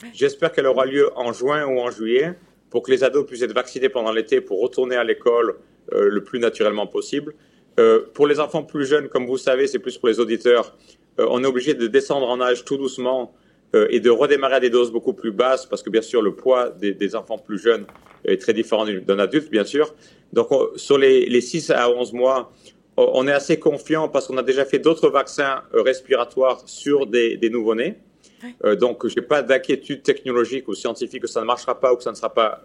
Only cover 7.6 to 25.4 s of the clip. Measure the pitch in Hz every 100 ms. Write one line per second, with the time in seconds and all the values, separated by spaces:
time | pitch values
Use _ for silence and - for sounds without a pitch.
7.6 | _ - 113 110 - - 147 143 147 160
8.6 | 147 156 135 147 139 135 123 131 135 127
9.6 | 139 120 120 - 123 107 117 110 123 120
10.6 | 110 - _ _ _ - 117 123 135 123
11.6 | 127 131 117 135 135 139 127 123 123 127
12.6 | - 139 135 131 127 131 117 _ _ _
13.6 | _ 110 107 117 107 117 143 139 135 131
14.6 | 123 117 120 113 131 117 113 98 123 131
15.6 | - 101 - 107 107 120 104 - 131 127
16.6 | 120 90 101 95 98 107 98 110 - 104
17.6 | 113 113 101 - - - - 95 - 107
18.6 | 110 107 107 95 - 98 98 - - 107
19.6 | 101 139 151 - _ _ _ - 113 139
20.6 | - - - 139 135 131 120 120 123 170
21.6 | 147 135 120 123 120 117 127 131 120 _
22.6 | - _ _ - 123 127 135 143 139 160
23.6 | 160 143 - 156 151 143 127 131 123 131
24.6 | 135 139 135 160 156 135 131 -